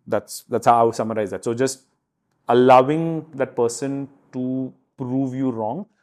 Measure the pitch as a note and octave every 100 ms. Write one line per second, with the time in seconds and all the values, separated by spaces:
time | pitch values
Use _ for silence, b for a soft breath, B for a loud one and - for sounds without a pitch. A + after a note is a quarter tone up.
0 | - G#2+ - - - A#2 A#2+ A#2 A#2 A2+
1 | A2 A2 G2 F#2+ A#2+ A#2 C3 - _ _
2 | _ _ _ _ - B2 B2+ B2+ C3 D#3
3 | E3 D#3+ D3+ C3+ C3 B2 A#2 - C#3 C#3
4 | C#3 _ _ C3 B2+ C3 C3 - _ -
5 | B2+ C3 C3 C3 C3+ A2+ G#2+ D3+ G#3 _